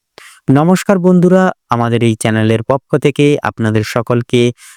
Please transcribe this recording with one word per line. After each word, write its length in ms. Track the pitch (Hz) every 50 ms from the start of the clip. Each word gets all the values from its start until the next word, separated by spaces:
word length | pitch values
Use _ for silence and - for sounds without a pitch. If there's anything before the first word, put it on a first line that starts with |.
| _ _ _ - - - - _ _ -
নমস্কার 460 | 135 139 156 175 185 - - - 202 185
বন্ধুরা, 440 | 170 185 185 180 165 180 180 190 185 185 - - _ _
আমাদের 300 | 120 117 117 117 117 113 120
এই 120 | 117 110
চ্যানেলের 480 | - - 117 110 110 110 110 113 110 113
পক্ষ 280 | - 135 139 - _ -
থেকে 300 | 139 - 147 - - 143 143 147 - -
আপনাদের 420 | 107 - - 113 110 107 110 107
সকলকে 560 | - - 123 113 - 123 120 117 - - 120 120 123 120 - - - -